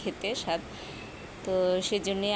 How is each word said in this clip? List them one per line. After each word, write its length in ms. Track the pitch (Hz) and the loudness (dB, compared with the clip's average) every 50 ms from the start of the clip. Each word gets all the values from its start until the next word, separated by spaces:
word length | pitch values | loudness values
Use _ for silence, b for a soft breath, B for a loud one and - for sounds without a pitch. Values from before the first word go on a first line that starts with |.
খেতে 260 | - 196 - - - 202 226 | -2 -4 -4 -2 -2 -2 -2
স্বাদ। 260 | - - 180 165 170 156 B B B B B B B B B B B B - - - | -2 0 0 0 0 -2 B B B B B B B B B B B B -14 -12 -6
তো 120 | - 196 185 185 180 180 180 185 | -2 2 4 4 6 6 4 4
সেজন্যে 480 | 185 - 214 202 - 196 196 196 196 208 208 | 2 2 0 2 2 2 0 2 2 2 2